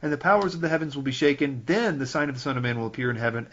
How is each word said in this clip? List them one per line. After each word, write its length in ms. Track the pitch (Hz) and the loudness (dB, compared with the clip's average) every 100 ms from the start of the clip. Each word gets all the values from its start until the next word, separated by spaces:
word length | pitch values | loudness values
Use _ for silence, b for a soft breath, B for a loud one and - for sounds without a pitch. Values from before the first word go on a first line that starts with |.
and 120 | 151 | -4
the 40 | 147 | 0
powers 380 | 180 208 190 170 | 4 4 2 -2
of 60 | |
the 80 | 165 | 0
heavens 260 | 160 156 139 | 0 -2 -4
will 80 | |
be 80 | 135 | -4
shaken. 500 | 123 147 139 143 131 113 | 2 4 4 0 -2 0
Then 340 | 202 226 147 | 2 2 0
the 80 | 131 | -2
sign 220 | 151 147 | -2 -2
of 60 | 127 | -2
the 60 | |
Son 140 | 143 127 | -4 -2
of 80 | |
Man 160 | 123 120 | 0 -2
will 80 | 113 | -4
appear 220 | 120 123 | -2 -2
in 80 | 113 | 0
heaven, 300 | 117 117 117 | -2 -2 -6